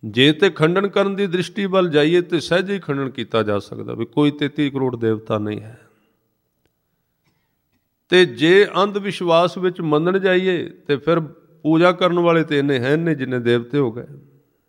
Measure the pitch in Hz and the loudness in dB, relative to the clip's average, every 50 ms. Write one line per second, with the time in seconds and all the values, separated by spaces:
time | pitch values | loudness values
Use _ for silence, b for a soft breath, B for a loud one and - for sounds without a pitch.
0 | - 110 101 117 131 147 156 151 202 196 - - 160 160 175 190 196 202 - 202 | -12 -6 2 4 4 4 4 4 2 0 2 2 0 2 2 0 -2 -2 0 0
1 | 196 196 196 190 202 196 160 185 175 170 - - 202 190 180 190 185 175 151 151 | 0 0 -2 -2 -4 -2 -2 -4 -4 -4 -6 -6 -6 -2 0 0 0 2 2 2
2 | 147 156 170 180 175 175 180 165 131 - 165 180 196 185 202 196 165 - 143 139 | 2 4 2 2 0 0 -4 -4 -2 -2 -2 -2 -2 -2 -6 -8 -6 -6 -6 -4
3 | 139 131 123 - 117 - - 113 110 104 104 101 95 - - 110 107 113 120 113 | -4 -6 -6 -8 -10 -4 -2 -2 0 0 -2 -4 -4 -8 -14 -14 -10 -10 -8 -8
4 | 117 113 - - 147 147 143 147 147 139 143 - 147 139 131 135 135 127 123 117 | -8 -6 -2 0 0 0 0 -2 -6 -6 -4 -2 -4 -4 -2 -2 -4 -4 -4 -2
5 | 113 113 110 107 110 - 110 107 104 104 104 104 104 110 117 - _ _ _ _ | -2 -2 -2 -2 -4 -6 -6 -4 -4 -6 -8 -8 -12 -16 -20 -20 _ _ _ _
6 | _ _ _ _ _ _ _ _ _ _ _ _ _ _ _ _ _ _ _ _ | _ _ _ _ _ _ _ _ _ _ _ _ _ _ _ _ _ _ _ _
7 | _ _ _ _ _ _ _ _ _ _ _ _ _ _ _ _ _ _ _ _ | _ _ _ _ _ _ _ _ _ _ _ _ _ _ _ _ _ _ _ _
8 | _ _ 170 180 185 156 120 113 139 165 180 196 208 170 - 170 190 208 202 208 | _ _ 4 4 4 4 2 0 2 4 6 6 4 4 2 -2 -2 0 -2 -6
9 | 196 202 175 - 185 170 165 165 175 180 175 190 180 185 175 185 175 156 151 151 | -6 -6 -8 -6 0 2 2 4 2 2 -2 -2 -4 -4 -4 -2 -2 0 0 0
10 | 160 175 185 196 190 190 185 180 185 190 185 165 127 - - - _ _ 147 135 | 2 0 -2 0 0 2 2 2 2 0 -2 -2 -4 -8 -12 -18 _ _ -4 -2
11 | - - 165 165 160 143 - - _ _ _ _ _ 151 160 160 170 180 185 170 | 0 0 0 0 -2 -6 -12 -20 _ _ _ _ _ 0 2 4 4 4 2 2
12 | 185 180 170 175 170 170 165 165 156 160 151 143 139 143 143 127 117 131 143 156 | 0 0 2 2 2 4 4 2 2 0 0 0 0 0 0 0 0 0 0 0
13 | 165 170 160 139 131 127 127 127 120 117 120 120 117 120 - 147 143 123 110 120 | 0 -2 -2 -2 -4 -4 -4 -2 2 2 2 2 0 -2 -2 -2 -2 -2 -4 -8
14 | 120 - 143 139 - _ _ _ _ _ _ _ _ | -14 -16 -20 -20 -20 _ _ _ _ _ _ _ _